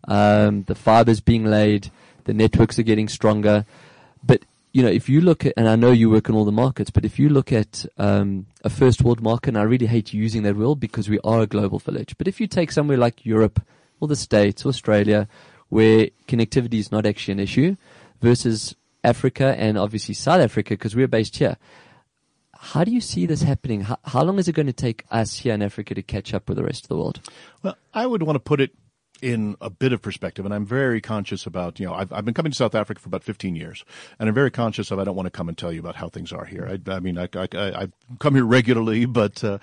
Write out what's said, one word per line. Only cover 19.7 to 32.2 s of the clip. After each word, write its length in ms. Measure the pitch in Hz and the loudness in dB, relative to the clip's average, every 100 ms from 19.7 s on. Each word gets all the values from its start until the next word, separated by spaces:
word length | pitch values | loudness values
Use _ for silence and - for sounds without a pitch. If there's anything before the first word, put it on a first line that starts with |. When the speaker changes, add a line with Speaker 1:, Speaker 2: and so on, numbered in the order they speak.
| 107 | 0
Speaker 1:
obviously 360 | 104 107 - 104 | -2 -4 -8 -6
South 260 | - 180 | 0 2
Africa, 340 | 123 - - 107 | 2 0 -4 -6
'cause 200 | 113 113 | -4 -2
we're 120 | 131 | 0
based 300 | 117 107 - | 0 -2 -2
here. 200 | 139 - _ - _ _ _ _ _ _ _ _ | -2 -2 _ -20 _ _ _ _ _ _ _ _
How 260 | - 143 | -8 -2
do 80 | 180 | 0
you 100 | 240 | -2
see 260 | - - 175 | -4 -4 -2
this 160 | 147 | 0
happening? 380 | 147 139 131 107 | 0 -2 -4 -6
How, 180 | 98 110 | -4 -8
how 200 | - 123 | -4 0
long 160 | 160 196 | 0 0
is 80 | 180 | -2
it 60 | |
gonna 200 | 160 147 | -2 -4
take 300 | 120 120 117 - | -2 -6 -6 -6
us 260 | 113 107 - | -4 -4 -4
here 160 | 123 | -4
in 80 | 104 | -2
Africa 320 | 101 - 104 | -4 -6 -10
to 80 | 101 | -10
catch 320 | - 104 - | -8 -10 -6
up 160 | 98 - | -8 -6
with 80 | 98 | -6
the 60 | |
rest 220 | - - - | -4 -8 -8
of 40 | |
the 80 | 78 | -6
world? 220 | - - - - - _ | -6 -8 -16 -20 -20 _
Speaker 2:
Well, 160 | 196 - _ | -10 -10 _
I 140 | 220 254 | -6 -4
would 160 | 226 | -4
wanna 160 | 156 151 | -2 -4
put 200 | - 147 | -2 0
it 100 | 135 _ _ _ _ _ | 0 _ _ _ _ _
in 340 | 131 117 107 101 | -6 -4 -4 -8
a 80 | 113 | -14
bit 240 | 92 131 | -4 -2
of 80 | 120 | -2
perspective, 420 | - - 90 - | -6 -10 -10 -10
and 100 | 98 | -8
I'm 120 | 104 104 | -6 -4
very 340 | 127 135 113 | -2 -2 -2
conscious 460 | - 107 98 95 - | -4 -8 -6 -10 -10
about, 340 | 90 87 - | -8 -10 -8
you 60 | 92 | -10
know, 80 | |
I've, 180 | 85 95 | -8 -8
I've 140 | - | -6